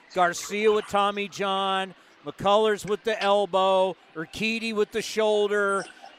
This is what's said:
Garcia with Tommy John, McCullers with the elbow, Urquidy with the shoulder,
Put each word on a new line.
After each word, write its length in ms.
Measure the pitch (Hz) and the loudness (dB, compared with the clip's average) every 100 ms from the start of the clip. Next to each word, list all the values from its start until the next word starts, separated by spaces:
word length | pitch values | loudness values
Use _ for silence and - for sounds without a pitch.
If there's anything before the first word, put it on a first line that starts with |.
| - | -8
Garcia 580 | 180 175 170 - 202 214 | 0 2 0 -6 0 2
with 140 | 214 - | 2 0
Tommy 420 | 202 202 208 202 | 0 0 -2 -8
John, 680 | 156 196 190 196 190 190 - - _ 147 | -6 -4 -2 -2 -2 -4 -10 -20 _ -14
McCullers 640 | - 196 208 220 202 175 | -4 2 4 4 0 -2
with 160 | 208 | -4
the 160 | 220 208 | -4 -2
elbow, 760 | 202 202 190 190 190 190 190 170 - 160 | 2 2 2 2 4 4 2 -2 -14 -12
Urquidy 600 | 165 - 220 226 226 214 | -12 -4 -4 -2 -4 -2
with 160 | 208 | -2
the 100 | 220 | -2
shoulder, 840 | - 214 214 208 202 208 196 196 - - - | -4 0 2 2 0 0 0 -2 -6 -16 -20